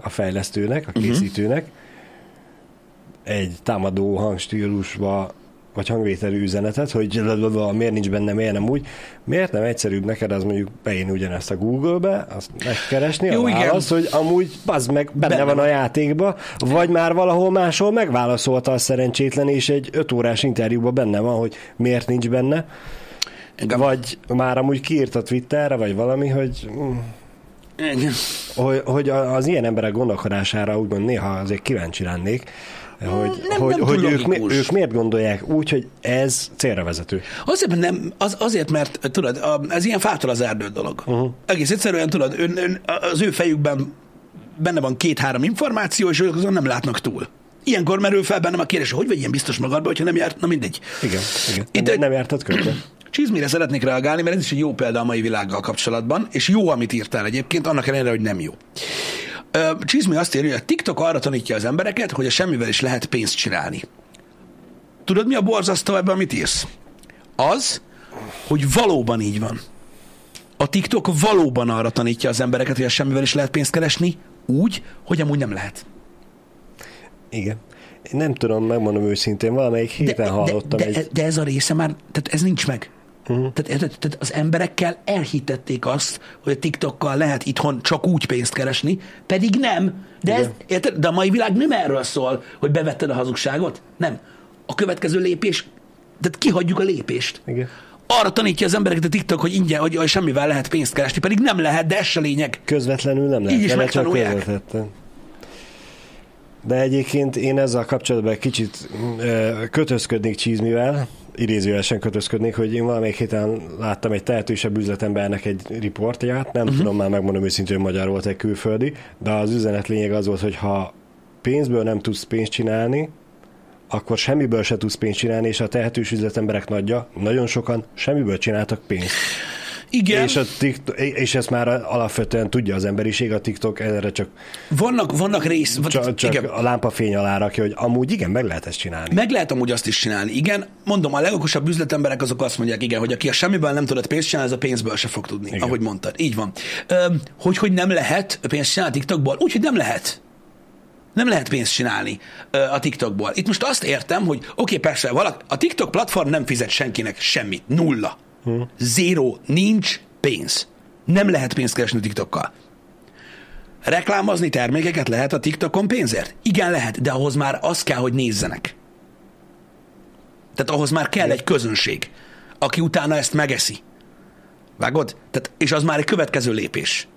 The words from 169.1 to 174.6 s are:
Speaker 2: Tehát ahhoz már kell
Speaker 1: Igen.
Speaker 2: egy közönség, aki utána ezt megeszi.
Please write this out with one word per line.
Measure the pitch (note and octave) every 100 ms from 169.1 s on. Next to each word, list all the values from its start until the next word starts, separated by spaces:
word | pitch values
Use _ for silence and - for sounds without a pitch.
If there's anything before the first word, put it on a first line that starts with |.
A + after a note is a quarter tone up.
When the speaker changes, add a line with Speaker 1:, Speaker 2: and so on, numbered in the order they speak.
| - - - - - - - - - - - - - - -
Speaker 2:
Tehát | C3+
ahhoz | D3+ D3
már | D#3+ -
kell | G#3 E3
Speaker 1:
Igen. | C3
Speaker 2:
egy |
közönség, | - D#3 A#2 G#2 - G#2+ - - - - - -
aki | C#3+ -
utána | E3 F3 D3 D3+
ezt | C3+
megeszi. | D3+ D3 B2+ - - - - - - - - - -